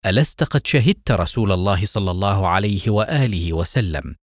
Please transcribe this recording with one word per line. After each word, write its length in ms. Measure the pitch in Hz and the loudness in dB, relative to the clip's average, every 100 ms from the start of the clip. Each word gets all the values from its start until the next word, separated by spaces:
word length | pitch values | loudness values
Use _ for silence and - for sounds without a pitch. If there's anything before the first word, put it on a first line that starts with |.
| 98 | 0
ألست 380 | 98 151 - | 2 0 0
قد 220 | 156 143 - | 0 0 0
شهدت 440 | 147 117 - - | 2 2 0 0
رسول 420 | 107 85 - 104 | 0 0 0 0
الله 320 | 92 95 92 | 2 0 0
صلى 260 | 101 - 95 | 0 -2 -2
الله 380 | 90 98 98 92 | -2 0 0 2
عليه 420 | 90 104 101 113 | 2 0 -2 0
وآله 640 | 104 107 151 127 95 85 | 0 0 0 0 -2 -2
وسلم 640 | 80 82 - 85 76 67 71 | -2 -2 -2 -2 -4 -8 -14